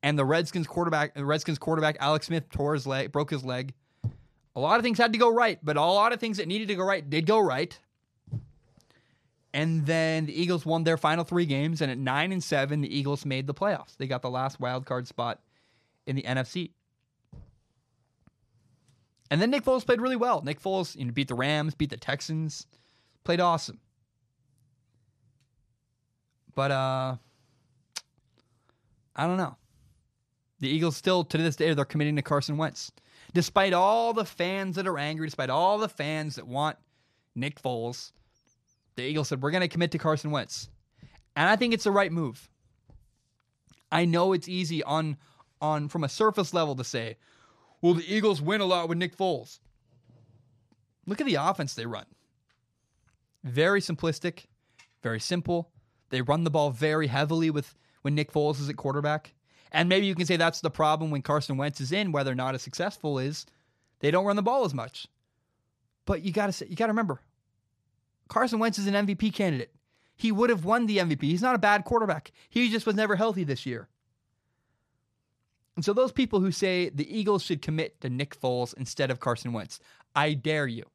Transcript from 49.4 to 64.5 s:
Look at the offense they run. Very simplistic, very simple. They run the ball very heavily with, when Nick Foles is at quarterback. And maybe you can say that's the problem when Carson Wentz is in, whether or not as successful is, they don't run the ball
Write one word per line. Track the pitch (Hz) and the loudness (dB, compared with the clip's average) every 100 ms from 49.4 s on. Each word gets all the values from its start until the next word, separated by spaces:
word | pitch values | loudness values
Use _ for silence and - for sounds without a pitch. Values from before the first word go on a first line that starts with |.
| 107 - _ _ _ _ _ - _ _ _ _ _ _ _ _ - | -6 -20 _ _ _ _ _ -20 _ _ _ _ _ _ _ _ -8
Look | 208 | -4
at | 285 | 0
the | 151 | 2
offense | 156 190 139 | 2 0 -4
they | - 117 | -6 -8
run. | 110 - _ _ _ _ _ _ _ _ _ _ _ _ _ 135 | -8 -12 _ _ _ _ _ _ _ _ _ _ _ _ _ -6
Very | 123 165 202 | 2 4 4
simplistic, | 190 160 165 151 175 170 - _ _ _ - _ | 0 -2 -2 -2 -6 -8 -20 _ _ _ -20 _
very | 117 110 | -6 -4
simple. | - 175 165 175 170 _ _ _ _ | -2 -4 -2 -2 -4 _ _ _ _
They | 131 | -4
run | 123 151 | 0 2
the | 165 | 2
ball | 151 147 | 2 2
very | 117 151 156 151 | 0 0 2 0
heavily | 135 147 160 165 | 0 0 2 0
with, | 147 139 _ _ _ | 0 -6 _ _ _
when | 139 | -2
Nick | 147 147 | -2 0
Foles | 156 147 143 | 0 0 0
is | 143 | -6
at | 147 | -6
quarterback. | 139 139 147 151 - _ _ _ _ | -4 -2 -2 -4 -6 _ _ _ _
And | 156 175 | 0 4
maybe | 190 202 | 4 2
you | 175 | 0
can | 175 | 0
say | 175 | 4
that's | 170 - | 2 2
the | 160 | -6
problem | - 156 156 160 | 0 2 2 0
when | 147 | -4
Carson | - 147 - 135 | 0 0 0 -2
Wentz | 147 143 | -2 -4
is | 135 | -4
in, | 185 202 | -2 0
whether | 147 135 | 0 0
or | 127 | -2
not | 127 131 | -2 -4
as | |
successful | - - 180 - 156 139 | -8 -4 -4 -4 -4 -2
is, | 131 151 - _ _ _ _ _ | -4 -6 -12 _ _ _ _ _
they | 143 | 2
don't | 175 202 | 2 2
run | 202 | 0
the | |
ball | 208 | 2